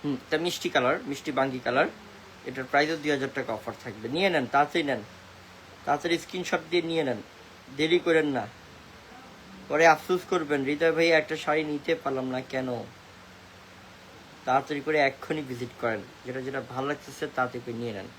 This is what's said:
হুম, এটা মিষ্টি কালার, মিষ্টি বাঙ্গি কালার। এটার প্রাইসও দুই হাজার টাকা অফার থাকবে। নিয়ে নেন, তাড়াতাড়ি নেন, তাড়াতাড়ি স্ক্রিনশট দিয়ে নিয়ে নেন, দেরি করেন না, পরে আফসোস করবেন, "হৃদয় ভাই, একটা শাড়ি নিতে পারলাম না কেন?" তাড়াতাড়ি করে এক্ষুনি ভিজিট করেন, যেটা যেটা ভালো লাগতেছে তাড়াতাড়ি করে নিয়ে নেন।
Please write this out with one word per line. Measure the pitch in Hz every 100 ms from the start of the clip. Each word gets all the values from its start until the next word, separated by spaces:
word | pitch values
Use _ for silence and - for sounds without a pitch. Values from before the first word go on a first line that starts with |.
হুম, | 147
এটা | 131 - 156
মিষ্টি | 170 - 175
কালার, | 156 123 170 247
মিষ্টি | 139 -
বাঙ্গি | 131 135 127
কালার। | 120 123 - - - - - - -
এটার | 131
প্রাইসও | 127 143 156 165
দুই | 147
হাজার | 143 135 139
টাকা | 123
অফার | 107 - 107
থাকবে। | 123 107 113
নিয়ে | 151 196
নেন, | 165 120
তাড়াতাড়ি | 139 143 175
নেন, | 151 120 104 - - - - - - - -
তাড়াতাড়ি | 147 170 170
স্ক্রিনশট | - 180 175 180 160
দিয়ে | 175
নিয়ে | 165 165
নেন, | 143 107 - - - - - 135
দেরি | 156 175
করেন | 175 160 151
না, | 131 104 - - - - - - - - - - - -
পরে | 147 165
আফসোস | 156 - 180 -
করবেন, | 180 151 147 135
"হৃদয় | 147 165
ভাই, | 156 165
একটা | 160 151 156
শাড়ি | - 151
নিতে | 151 147 - 165
পারলাম | 147 131 131
না | 127
কেন?" | 127 131 127 120 110 - - - - - - - - - - - - - - - -
তাড়াতাড়ি | 131 135 147
করে | 147 151
এক্ষুনি | 139 - - 156
ভিজিট | 135 123 120 -
করেন, | 120 107 92 - 127
যেটা | 131
যেটা | 131 135 -
ভালো | 127 139
লাগতেছে | 143 - 139 147 -
তাড়াতাড়ি | 123 123 120
করে | 113
নিয়ে | 120
নেন। | 101 95